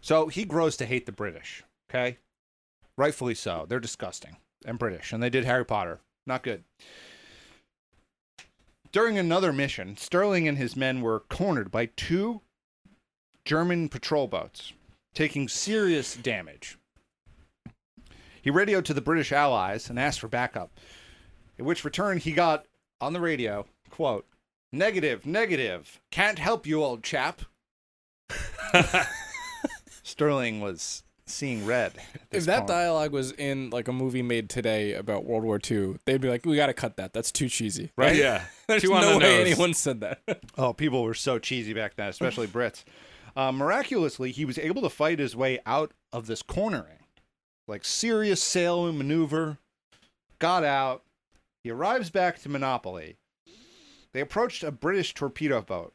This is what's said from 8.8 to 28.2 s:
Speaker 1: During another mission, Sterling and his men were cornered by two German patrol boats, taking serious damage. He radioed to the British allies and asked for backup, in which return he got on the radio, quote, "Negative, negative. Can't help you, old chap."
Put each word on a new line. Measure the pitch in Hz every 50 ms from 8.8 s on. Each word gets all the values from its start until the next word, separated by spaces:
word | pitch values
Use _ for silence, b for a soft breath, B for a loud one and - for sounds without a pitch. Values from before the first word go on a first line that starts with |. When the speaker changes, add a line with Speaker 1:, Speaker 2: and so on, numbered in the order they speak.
| _ -
Speaker 1:
During | - 202 220 233 220 202
another | 180 165 165 185 190 180 143
mission, | 135 143 135 - - 95 92 104
Sterling | - - - - 175 196 208 196 180 165 156
and | 143 139
his | 131 120 -
men | 127 135 131 127 131
were | 120 113 110 110
cornered | - _ - - 170 202 170 127 104 92
by | - 107 120 113
two | _ - - - 160 180 196 226 240 214 _ _ _ _ _ _ _ _ _ - _ _ _ _ _ _ _ _ _ _ _
German | - 147 156 170 180 175 170 165 147
patrol | - 127 - - 160 147 139 113
boats, | 95 90 - - _ - - - - _ _ _ - _ _ _ _
taking | - 156 151 - 143 139 117
serious | - - - 196 214 220 208 190 170 151 123 - -
damage. | 120 117 127 117 98 90 78 71 - - - - _ _ _ _ _ _ _ _ _ _ - - - - _ _ _ _ - - _ _ _ _ - - - b b b b b b
He | b 139
radioed | 143 175 202 202 208 190 170
to | - 151
the | 139
British | 127 143 160 165 143 -
allies | 139 143 147 143 127 107 92 95 101 110 - -
and | 120 120
asked | 131 143 - -
for | - 113
backup, | - 120 123 - - 113 90 - - b b b b b b b b b b b b b b b _ -
in | 120
which | 139 170 - -
return | 151 - - 208 208 190 175
he | - 160 156
got | 151 175 165 156 151 - _ _ _ _ _ _ _
on | - 135 160
the | 175
radio, | 170 170 156 127 120 110 104 104 101 - _ _ _ -
quote, | - - 165 139 117 101 - _ _ _ _ _ _ _ _ _ -
"Negative, | 135 180 214 214 185 156 151 123 104 -
negative. | 135 165 208 226 214 180 143 127 107 90 87 73 - - - _ _
Can't | - 165 190 208 214 165
help | 147 180 226 226 - 151
you, | 156 156 156
old | 139 123 113 110
chap." | - - 139 127 151 175 - - - _ _ _ _ _ _ _ _ _ _ _ _ _ _